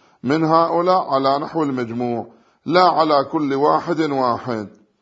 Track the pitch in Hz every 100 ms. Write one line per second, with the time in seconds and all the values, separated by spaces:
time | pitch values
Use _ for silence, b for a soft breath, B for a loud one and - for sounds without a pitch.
0 | b b 120 156 160 165 165 170 175 185
1 | - 135 135 139 156 165 147 127 113 120
2 | 120 117 101 b b b 131 175 180 151
3 | 156 143 139 160 143 135 151 156 165 160
4 | 156 135 127 113 123 113 101 - _ _